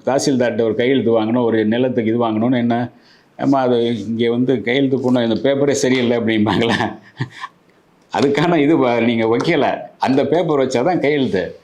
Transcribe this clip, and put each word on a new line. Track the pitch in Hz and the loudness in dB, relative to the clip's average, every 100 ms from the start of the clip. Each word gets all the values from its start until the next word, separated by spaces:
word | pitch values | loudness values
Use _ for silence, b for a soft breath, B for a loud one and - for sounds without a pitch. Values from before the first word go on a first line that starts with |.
| - | -2
தாசில்தார்கிட்ட | 135 160 127 120 110 | 0 0 0 0 0
ஒரு | 113 107 | -2 0
கையெழுத்து | 123 135 110 117 | 0 0 2 0
வாங்கணும், | 110 123 | 0 0
ஒரு | 117 110 107 | 0 0 0
நிலத்துக்கு | 117 127 127 110 | 0 0 0 0
இது | 117 117 | 0 0
வாங்கணும்னு, | 107 120 127 | 0 0 0
"என்ன, | 120 120 123 - b b b - | 0 -2 -4 -10 b b b -6
ஆமா, | 135 139 | 0 2
அது | 127 120 117 117 101 | 2 0 0 -2 -4
இங்க | 113 117 | -2 0
வந்து | 120 127 127 | 0 0 -2
கையெழுத்து | 107 131 135 127 | 0 0 0 0
போடணும், | 127 127 117 | 0 0 0
இந்த | 110 131 | 0 0
பேப்பரே | 139 143 | 0 0
சரியில்லை" | 127 127 131 117 120 | 0 0 0 0 0
அப்படிம்பாங்களே. | 110 110 107 98 117 104 104 - - - - B B _ _ _ _ _ _ | 0 0 2 0 0 0 -4 -6 -16 -12 -12 B B _ _ _ _ _ _
அதுக்கான | 95 139 143 170 170 | -2 0 0 2 2
இது | 143 156 | 2 2
வ-, | 127 117 | 2 2
நீங்க | 113 113 113 117 | 0 0 0 0
வைக்கல, | 156 160 120 - - - | 0 0 0 -2 -8 -6
அந்த | 101 135 131 | -2 0 0
பேப்பர் | 156 170 143 131 | 0 0 0 0
வச்சாதான் | 120 143 170 | 0 0 0
கையெழுத்து. | 135 147 120 92 85 - | 0 0 0 -2 -4 -8